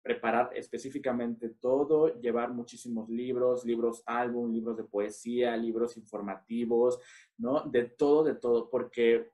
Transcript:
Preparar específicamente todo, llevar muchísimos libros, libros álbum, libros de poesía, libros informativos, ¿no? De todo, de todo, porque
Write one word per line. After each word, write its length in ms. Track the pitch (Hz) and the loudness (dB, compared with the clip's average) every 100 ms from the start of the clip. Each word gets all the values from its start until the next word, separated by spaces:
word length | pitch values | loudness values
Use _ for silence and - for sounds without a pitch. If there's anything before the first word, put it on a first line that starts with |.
Preparar 480 | 110 117 113 113 - | -4 -2 0 2 0
específicamente 960 | - 117 117 135 135 131 120 120 117 117 | -4 -8 -10 -8 -6 -2 -2 -2 -4 -8
todo, 680 | - 123 135 147 156 160 - | -4 0 2 4 4 4 2
llevar 320 | 120 117 120 | -2 0 -2
muchísimos 560 | 120 120 - 120 113 110 | -6 -10 -12 -8 -8 -6
libros, 560 | 117 123 123 123 123 120 | -6 -4 0 2 2 0
libros 380 | 117 117 113 - | 0 0 -2 -6
álbum, 480 | 120 123 120 117 | -2 -2 -2 -2
libros 240 | 113 113 110 | -2 -2 -6
de 60 | |
poesía, 760 | 104 101 104 - 117 120 120 113 | -4 -2 -2 -4 -6 0 0 0
libros 400 | 117 113 120 117 | -2 -2 -2 -4
informativos, 1040 | - 104 101 95 - 117 117 117 123 123 - - _ - | -12 -8 -8 -8 -8 -4 0 4 4 2 -8 -20 _ -8
¿no? 240 | 117 147 | -2 -2
De 240 | 156 123 117 | 0 0 0
todo, 380 | - 143 151 | 0 4 6
de 120 | 156 123 | 4 0
todo, 340 | 120 117 117 | 2 2 2
porque 640 | 123 - 117 117 117 - | -4 -4 2 4 4 0